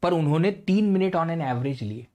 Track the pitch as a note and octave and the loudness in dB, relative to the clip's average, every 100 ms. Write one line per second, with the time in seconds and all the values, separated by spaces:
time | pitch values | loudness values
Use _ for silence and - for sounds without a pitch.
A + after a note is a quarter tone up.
0 | F3 F3 D3 D#3 E3 F#3 - G3 G#3+ F#3+ | 0 2 2 2 0 -2 0 2 4 2
1 | F#3+ F3 E3 E3 C3+ B2 C3+ C3+ G#2 A2 | 2 0 -2 -2 -2 -2 -4 -4 -8 -8
2 | - | -14